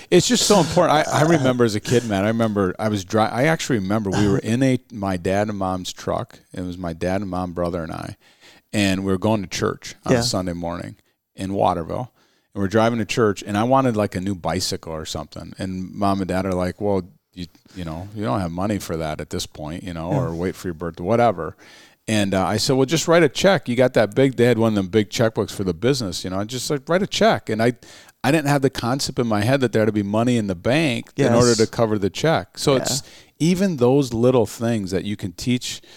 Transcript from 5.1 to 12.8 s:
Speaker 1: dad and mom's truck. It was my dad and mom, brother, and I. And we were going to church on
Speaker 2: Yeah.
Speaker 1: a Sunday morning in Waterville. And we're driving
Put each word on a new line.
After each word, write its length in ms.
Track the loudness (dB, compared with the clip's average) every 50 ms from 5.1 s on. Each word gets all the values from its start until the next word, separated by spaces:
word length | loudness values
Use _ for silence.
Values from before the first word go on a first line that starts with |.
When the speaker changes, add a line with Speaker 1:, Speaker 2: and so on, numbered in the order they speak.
| -4
Speaker 1:
dad 320 | -2 -2 -2 0 0 0 -2
and 80 | -4 -4
mom's 340 | -4 -4 -4 -4 -6 -10 -12
truck. 480 | -10 -6 -4 -4 -4 -4 -8 -12 -20 _ _ -12
It 100 | -10 -8
was 140 | -8 -8 -8
my 140 | -8 -8 -6
dad 280 | -4 -4 -2 -2 -2
and 100 | -4 -4
mom, 220 | -6 -6 -6 -6 -4
brother, 300 | -4 -4 -2 -2 -4 -6
and 100 | -8 -8
I. 240 | -10 -10 -12 -14 _ _ _ _ _ _ -20 -20 _ _ _ -2
And 320 | 0 2 2 2 0 0
we 80 | 0 -2
were 60 | 0
going 240 | 2 0 0 0 -2
to 60 | -6
church 460 | -6 -4 -2 -2 -4 -6 -10 -18 -18 _ -2
on 80 | 0 0
Speaker 2:
Yeah. 60 | 2
Speaker 1:
a 20 | 2
Sunday 300 | 0 -2 -2 -4 -4 -6
morning 440 | -6 -6 -6 -6 -8 -10 -12 -14 _ _ _ _ _ _ _ _
in 200 | -10 -8 -6 -2
Waterville. 580 | 0 0 0 0 0 -4 -6 -6 -8 -8 -8 _ _ _ _ _ _ _ _ -6
And 80 | -4
we're 60 | -4 0
driving 300 | 2 4